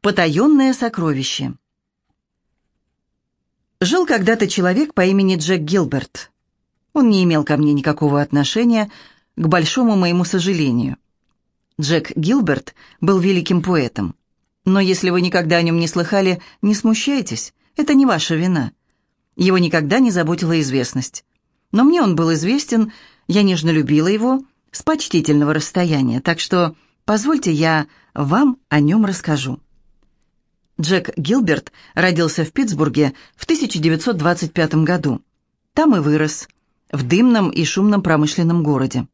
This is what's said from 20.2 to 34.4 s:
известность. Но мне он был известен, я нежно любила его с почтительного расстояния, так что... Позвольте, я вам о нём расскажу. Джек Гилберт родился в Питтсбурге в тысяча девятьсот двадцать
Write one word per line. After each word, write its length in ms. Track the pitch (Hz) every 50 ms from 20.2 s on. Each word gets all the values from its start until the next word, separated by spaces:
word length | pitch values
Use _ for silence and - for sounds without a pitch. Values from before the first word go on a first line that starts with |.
| 165 156 175 170 180 160 165 160
известность. 640 | 147 131 127 135 123 - - 131 123 - - - _ _ _ _ _ _ _ _ _ _
Но 120 | - 214 254
мне 180 | 285 339 349
он 140 | 269 202 170
был 180 | 151 165 165 165
известен, 600 | 156 160 190 254 285 - - 247 226 214 220 - - - - _ _ _
я 160 | - 170 208 208
нежно 280 | 196 185 160 151 165
любила 360 | 160 156 143 131 151 151 156
его 340 | 180 208 214 226 254 262 269 269 _ _ _ _ _
с 100 | - -
почтительного 720 | - - 311 311 - - - 170 151 156 147 147 147 143 156
расстояния, 680 | 156 151 - - 185 180 170 156 139 135 123 113 127
так 180 | - - 170 165
что... 360 | - - 190 180 175 156 160 _ _ _ _ _ _
Позвольте, 480 | - 214 214 214 285 320 269 - 175
я 360 | 160 147 160 160 160 156 147 - _ _ _ _ _
вам 440 | - 147 139 165 233 294 269 247 _ _ _
о 100 | 147 151
нём 260 | 147 147 180 220 214
расскажу. 540 | 196 190 - - 165 156 135 131 131 120 - _ _ _ _ _ _ _ _ _ _ _ _ _ _ _ _ _ _ _ _ _ _ _ -
Джек 320 | 156 151 190 180 175 - -
Гилберт 540 | - 139 147 226 269 233 165 151 151 - - _ - - - _
родился 500 | - 175 185 175 160 170 156 - - 160
в 60 | 160
Питтсбурге 600 | _ - 277 220 175 143 156 147 117 139 151 131 135 - - _ _
в 100 | _ -
тысяча 340 | - 330 320 302 214 - 170
девятьсот 380 | 151 165 160 160 - 254 226
двадцать 360 | 165 147 170 175 175